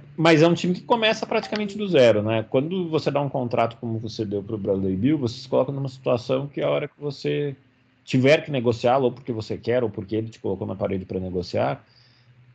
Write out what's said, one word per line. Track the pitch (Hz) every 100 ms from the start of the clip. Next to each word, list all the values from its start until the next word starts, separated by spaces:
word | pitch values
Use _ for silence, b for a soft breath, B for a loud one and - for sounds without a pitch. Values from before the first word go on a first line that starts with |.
| - -
mas | 160 165
é | 165
um |
time | 170 180
que | 180
começa | - 240 220 220 226
praticamente | 226 208 214 214 202
do | 208
zero, | 165 120 107
né? | 104 113 110
Quando | 135 151 190 170
você | 160 156
dá | 143
um | 143
contrato | 139 123 117 117 -
como | 120 110
você | 110 -
deu | 107 101
pro | 98 110
Bradley | 101 98 95 95
Beal, | 117 156
você | 123 -
se | -
coloca | 131 127
numa | 139 139
situação | - - 123 - 131 143
que | 143
a | 147
hora | 147 147
que | _
você | 147 139 147 147 147 135 _ _ _ _ -
tiver | 135 127 160 156
que |
negociá-lo, | 139 117 117 123 131
ou | 127
porque | - -
você | 113 104 101
quer, | - 120
ou | 117
porque | 98 95 107
ele | 113
te | -
colocou | 110 98 104
na | 104
parede | 101 95
pra | 95 95
negociar, | 92 90 87 101 127 143 b b b b b b _